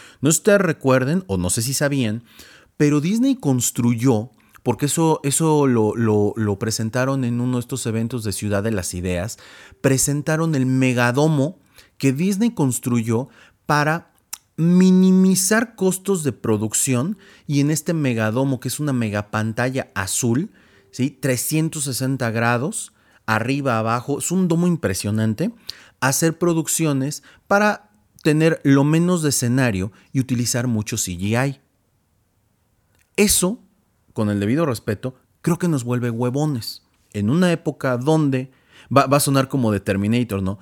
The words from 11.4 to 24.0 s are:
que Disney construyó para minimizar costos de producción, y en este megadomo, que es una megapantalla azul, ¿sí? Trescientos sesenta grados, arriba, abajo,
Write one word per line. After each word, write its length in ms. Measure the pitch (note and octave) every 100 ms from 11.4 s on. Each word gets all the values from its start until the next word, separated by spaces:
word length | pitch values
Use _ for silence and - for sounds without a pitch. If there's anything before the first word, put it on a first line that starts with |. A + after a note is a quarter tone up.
| C#3+ - _ _ - -
que 140 | C3+
Disney 400 | C3+ F#3 G3 A#3
construyó 800 | A#3 C#3 A#2+ C3 A#2+ A2+ A2+ C3+ - - _ -
para 460 | D3 D3 E3 - _ _ - _ -
minimizar 1160 | E3 F3+ F#3 F#3 F#3 F#3 F#3+ F#3 - A3 A#3 -
costos 500 | F#3 F3+ - F#3+ D3
de 80 |
producción, 840 | - A2+ G#2+ A2 - - B2 D#3 G#3+ - - -
y 160 | C#3+
en 100 | C#3+
este 220 | D#3 -
megadomo, 640 | E3 C#3 A2+ A2 A#2 C#3 B2+
que 80 | B2+
es 140 | -
una 100 | D3
megapantalla 960 | B2+ A2 G#2 G#2 G#2+ A2 A2 B2+ C3 - -
azul, 560 | F#2+ - A#2+ A#2+ G3+ _ _ _ _
¿sí? 200 | - C3
Trescientos 720 | - C#3 B2+ - D#3 D#3+ D3+ C#3
sesenta 440 | A#2+ C3 C3+ A#2
grados, 600 | A2 A#2 A#2+ D3 - - _ _ _ -
arriba, 540 | A2 A#2 C#3 C3+ A2+
abajo, 400 | A2+ A#2+